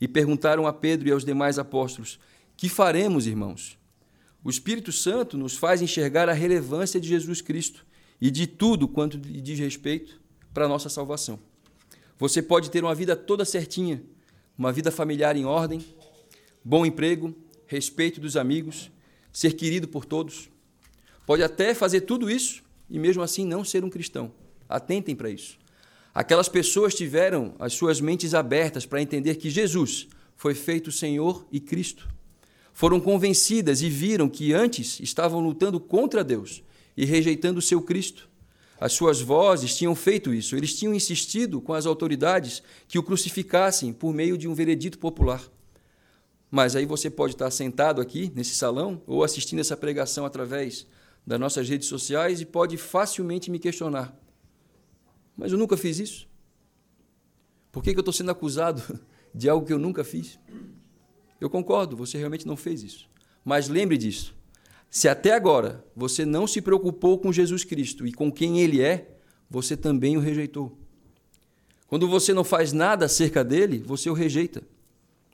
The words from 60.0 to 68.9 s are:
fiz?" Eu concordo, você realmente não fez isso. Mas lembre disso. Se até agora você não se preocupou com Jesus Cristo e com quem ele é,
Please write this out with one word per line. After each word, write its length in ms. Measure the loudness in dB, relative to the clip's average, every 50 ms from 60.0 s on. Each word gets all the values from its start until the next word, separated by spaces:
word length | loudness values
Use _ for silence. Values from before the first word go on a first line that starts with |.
| -6
fiz?" 360 | -6 -8 -10 -10 -10 -14 -20 _ -20 -20 -18 -18 -20 -20 -20 _ _ _ _ _ _ _ _ _ _ _ -8
Eu 80 | -6 -4
concordo, 480 | -4 -4 -2 0 0 0 0 -2 -4 -8
você 200 | -10 -8 -8 -8
realmente 300 | -6 -6 -8 -8 -8 -10
não 80 | -10
fez 280 | -8 -8 -8 -8 -8 -10
isso. 260 | -14 -18 -20 -20 _ _ _ _ _ _ _ -4
Mas 240 | 0 0 0 0 0
lembre 300 | 0 0 2 2 2 0
disso. 380 | 0 -2 -4 -6 -8 -10 -12 -14 -20 _ -20 _ _ _ -20 -20 _ _ 0
Se 140 | 4 4 4
até 240 | 4 6 4 4 6
agora 520 | 6 6 6 6 4 4 0 -4 -8 -16 _ -10
você 300 | -6 -4 -4 -2 -2 0
não 240 | 0 0 0 0 0
se 140 | -2 -2
preocupou 580 | 2 4 4 4 4 2 -2 2 4 4 4 4
com 140 | 4 2 4
Jesus 320 | 4 4 2 2 -2 -4
Cristo 420 | -4 -4 -4 -4 -4 -6 -8 -8 -8
e 60 | -4
com 180 | -2 -2 -2
quem 300 | 0 0 0 2 4 4
ele 200 | 4 4 4 4
é, 360 | 4 4